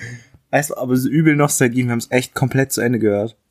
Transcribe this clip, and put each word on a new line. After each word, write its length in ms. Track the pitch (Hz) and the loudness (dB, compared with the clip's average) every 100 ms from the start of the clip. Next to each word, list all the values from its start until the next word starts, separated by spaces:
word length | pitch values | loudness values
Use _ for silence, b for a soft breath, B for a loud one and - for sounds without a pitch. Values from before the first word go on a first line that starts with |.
| 120 120 B B _ | -16 -16 B B _
Weißt 220 | 135 147 | -4 -2
du, 60 | - | -6
aber 200 | 127 127 | -2 0
so 100 | 135 | 2
übel 280 | 151 160 147 | 2 4 4
Nostalgie, 480 | 147 - 127 123 | 2 2 0 0
wir 80 | 123 | -2
haben's 160 | 117 - | -4 -2
echt 240 | 127 123 | -2 -2
komplett 380 | - 127 135 135 | -2 -2 0 -2
zu 100 | - | -2
Ende 160 | 120 120 | -2 0
gehört. 400 | 107 101 113 - _ | 0 0 -2 -8 _